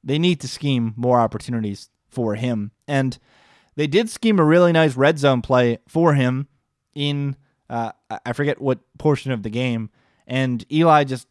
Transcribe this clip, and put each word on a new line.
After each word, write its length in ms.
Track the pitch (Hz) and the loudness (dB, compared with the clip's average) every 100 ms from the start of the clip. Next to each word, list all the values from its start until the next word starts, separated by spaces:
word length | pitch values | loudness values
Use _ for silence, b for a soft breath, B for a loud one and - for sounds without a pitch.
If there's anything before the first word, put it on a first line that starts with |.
They 160 | - 147 | -2 0
need 220 | 175 170 | 0 0
to 80 | 131 | -6
scheme 460 | - 143 127 117 110 | -6 -2 -2 -2 -4
more 220 | 120 123 | 0 2
opportunities 680 | 113 107 - 117 107 98 - _ _ | 2 -2 -8 -6 -6 -10 -16 _ _
for 280 | - 113 104 | -6 -4 -4
him. 340 | 123 113 104 _ - | -4 -4 -6 _ -6
And 320 | 139 131 - b b b b b | -2 -2 -6 b b b b b
they 120 | - 151 | -6 0
did 200 | 170 226 | 0 0
scheme 300 | - 226 202 | -2 0 4
a 60 | |
really 260 | 151 170 175 | 4 6 6
nice 240 | 165 160 127 | 4 2 4
red 220 | 139 160 | 2 4
zone 240 | 139 127 | 2 2
play 360 | - 127 120 117 _ | 2 2 2 0 _
for 260 | 160 165 | 0 2
him 320 | 143 127 127 139 _ _ _ _ | 4 2 -2 -8 _ _ _ _
in, 420 | 147 143 143 143 135 _ _ _ | -6 -4 -2 -4 -8 _ _ _
uh, 240 | 120 113 - _ | -8 -8 -10 _
I, 120 | 110 - | -12 -8
I 60 | |
forget 280 | 120 143 139 | -4 -4 -2
what 180 | 135 127 _ _ | -4 -4 _ _
portion 340 | 156 143 135 | -2 0 -2
of 100 | 123 | -6
the 80 | 104 | -6
game, 400 | 110 127 117 107 _ _ _ _ | -4 -4 -4 -6 _ _ _ _
and 380 | 127 131 120 - | -4 -2 -4 -4
Eli 340 | 151 165 151 | 2 4 4
just 220 | 139 127 - | 2 -6 -10